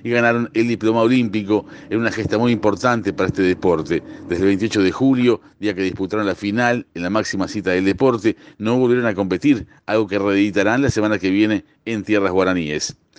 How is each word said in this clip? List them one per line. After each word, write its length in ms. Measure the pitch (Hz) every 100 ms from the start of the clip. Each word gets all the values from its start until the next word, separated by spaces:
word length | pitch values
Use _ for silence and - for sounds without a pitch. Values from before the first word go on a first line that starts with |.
y 80 | 120
ganaron 400 | 120 117 117 117
el 140 | 110 117
diploma 340 | 110 110 113
olímpico 640 | 113 131 117 107 98 104 - - -
en 100 | 110
una 100 | 113
gesta 280 | 113 104 104
muy 120 | 120
importante 640 | 113 104 98 127 120 98
para 160 | 87 92
este 140 | 82
deporte. 600 | 92 90 95 82 73 80 - - -
Desde 140 | 87
el 60 | 98
veintiocho 340 | 98 110 104
de 80 | 92
julio, 500 | - 131 131 123 110 - -
día 140 | 101
que 80 | 92
disputaron 440 | 95 104 95 107 101
la 80 |
final 520 | 90 104 107 120 120 -
en 100 | 87
la 60 | 87
máxima 360 | 107 104 95 90
cita 240 | 107 92
del 140 | 90
deporte, 500 | 95 92 131 117 107 104 - -
no 200 | 107 123
volvieron 280 | 127 123 120
a 80 |
competir, 540 | 95 98 90 151 123 90 _ -
algo 220 | 110 104
que 100 | 101
reeditarán 640 | 98 98 104 98 101 120
la 80 | 139
semana 300 | 117 107 104
que 100 | 95
viene 340 | 98 110 104 - _
en 180 | - 113
tierras 300 | 98 104 98
guaraníes. 640 | 92 92 90 78 76 - - _